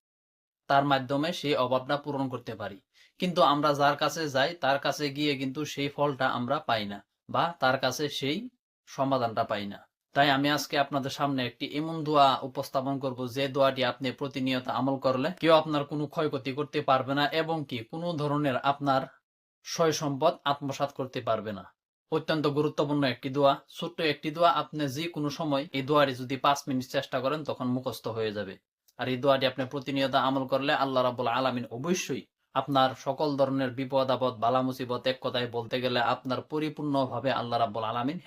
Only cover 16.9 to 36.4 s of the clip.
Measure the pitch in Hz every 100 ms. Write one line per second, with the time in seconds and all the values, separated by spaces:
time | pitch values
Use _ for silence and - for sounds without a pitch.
16.9 | 131 123 139 143 160 160 160 143 120 117
17.9 | 165 175 156 147 147 147 123 139 - 143
18.9 | 135 - - _ _ _ _ - - 165
19.9 | 151 151 135 220 233 143 143 143 135 139
20.9 | - 131 131 117 110 104 98 - _ _
21.9 | _ - - - 160 147 139 151 151 147
22.9 | 147 139 117 135 139 139 143 - - 165
23.9 | - 160 143 156 160 170 - - 151 143
24.9 | 127 170 165 147 147 156 139 156 135 131
25.9 | 147 139 127 127 131 143 139 - 127 123
26.9 | 143 - 135 131 156 135 110 127 127 127
27.9 | 110 117 113 110 104 95 92 _ _ _
28.9 | - 123 127 139 135 131 - 127 143 127
29.9 | 139 135 135 127 135 131 135 143 143 139
30.9 | 127 127 120 120 120 131 123 120 117 165
31.9 | 180 - 131 - _ _ 135 139 135 131
32.9 | 120 143 135 151 139 131 135 131 120 131
33.9 | 135 131 123 127 110 113 131 131 127 123
34.9 | 120 127 127 127 123 120 117 113 127 123
35.9 | 123 117 123 131 123